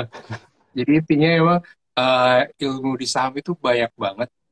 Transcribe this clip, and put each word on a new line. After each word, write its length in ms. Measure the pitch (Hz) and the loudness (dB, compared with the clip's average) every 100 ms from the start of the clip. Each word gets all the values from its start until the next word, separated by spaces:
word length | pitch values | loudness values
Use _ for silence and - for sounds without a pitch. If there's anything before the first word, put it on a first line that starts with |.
| 117 - - 110 _ _ _ 127 | -10 -12 -16 -16 _ _ _ -6
Jadi 140 | 123 156 | 2 2
intinya 340 | 160 147 160 | 2 2 2
emang, 260 | 165 165 175 - _ _ - | 4 2 2 -2 _ _ -2
eh, 440 | 127 127 127 127 143 - | 0 2 4 2 0 -4
ilmu 340 | 139 131 131 127 | -6 -4 -4 -4
di 120 | 123 | -4
saham 240 | 131 131 139 | -2 -4 -4
itu 160 | 160 175 | -8 -4
banyak 340 | 127 120 117 - | 0 0 0 -4
banget, 320 | 101 98 123 _ _ | -6 -4 -8 _ _